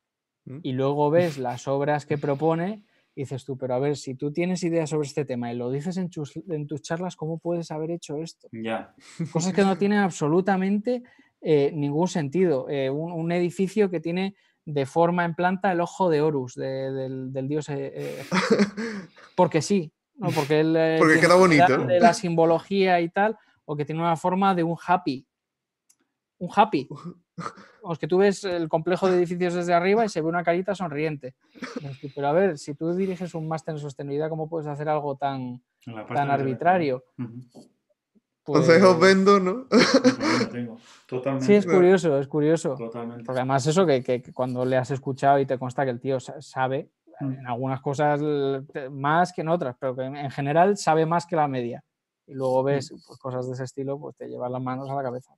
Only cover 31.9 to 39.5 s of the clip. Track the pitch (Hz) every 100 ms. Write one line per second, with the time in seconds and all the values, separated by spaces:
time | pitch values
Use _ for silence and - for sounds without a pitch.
31.9 | 131 143 143 139 165 196 147 - 147 160
32.9 | 180 190 180 175 165 160 160 - 151 143
33.9 | 139 143 143 156 160 156 165 147 143 151
34.9 | 151 143 139 139 135 127 123 _ _ -
35.9 | 110 107 139 143 139 135 123 170 185 147
36.9 | 127 - - 117 120 - - - _ _
37.9 | _ _ _ _ _ - 147 143 165 190
38.9 | 165 190 190 190 202 185